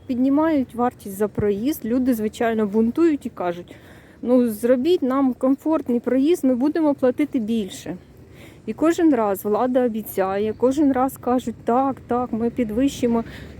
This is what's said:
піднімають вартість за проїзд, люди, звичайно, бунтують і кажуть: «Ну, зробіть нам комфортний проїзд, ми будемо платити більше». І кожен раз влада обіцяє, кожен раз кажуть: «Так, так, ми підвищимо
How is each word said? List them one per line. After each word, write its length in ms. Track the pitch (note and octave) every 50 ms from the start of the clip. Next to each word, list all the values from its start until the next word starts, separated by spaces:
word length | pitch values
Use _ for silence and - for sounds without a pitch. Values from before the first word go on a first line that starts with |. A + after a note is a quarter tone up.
| -
піднімають 680 | - B3+ A#3 B3+ C#4 C#4 D4 D#4 E4 D#4 C#4 B3 - -
вартість 420 | A3+ A#3+ B3 - - - G#3 G3
за 120 | G3 G#3+ G#3
проїзд, 560 | - - G#3 G#3 G3 G3 A3+ C#4+ D#4 - -
люди, 300 | A3 A#3+ C4 B3+ C4 B3
звичайно, 520 | G#3+ G#3+ G#3+ - - A#3+ A3+ A3+ A3 G#3+
бунтують 600 | G3+ G3 A3 A3+ A#3 A#3 D#4+ E4+ E4 D4 C4+ -
і 40 | A#3
кажуть: 460 | - - F3+ F3 E3+ F3 F3 - - - - - - - - - - -
«Ну, 260 | - A3+ B3 B3+ B3 A#3
зробіть 540 | G#3 G#3 A3+ A#3 C4 B3 B3+ E4 F#4 F4
нам 320 | C#4+ B3 C4 C#4 C#4 B3+ A#3+
комфортний 680 | - - C4 C#4 - - D#4 D#4+ D4+ - - A#3+ A#3+
проїзд, 440 | - B3 B3 C4+ C4+ D#4 F4+ F4 -
ми 100 | C4 B3+
будемо 400 | A#3 C4 D#4+ D#4 F4 D#4 D4 C#4
платити 440 | - - B3 B3 - D4 C#4+ - C4+
більше». 580 | G#3+ G#3 A#3 A3+ G3+ F#3+ - - - - E3+ F3+ - - - - - - - - - - - - -
І 60 | A3
кожен 420 | A3 - D4+ D#4+ E4+ - E4+ D#4+ C#4
раз 300 | A3+ A3 G3+ G3 F#3+ -
влада 400 | G#3 G#3 G3 B3 B3+ B3+ C4 B3
обіцяє, 680 | B3 G#3+ A3 G#3 - - G3+ F#3+ F#3+ G3 G3+ G#3+ G#3+ G#3+ -
кожен 340 | A#3 B3+ C4 D4 D#4 C4+
раз 240 | C4+ B3+ C4 C4+ -
кажуть: 380 | - - C4 B3 C4 - A#3+ G#3+ - -
«Так, 320 | - A#3 B3+ C4+ C#4 B3+ - -
так, 260 | - A#3+ B3 B3 B3
ми 180 | A#3 A3 A#3 A#3
підвищимо 760 | A#3+ - B3 G#3 G#3 A#3 C4+ C#4 - - B3+ A#3+ A#3 A#3 A3+ - - - - - -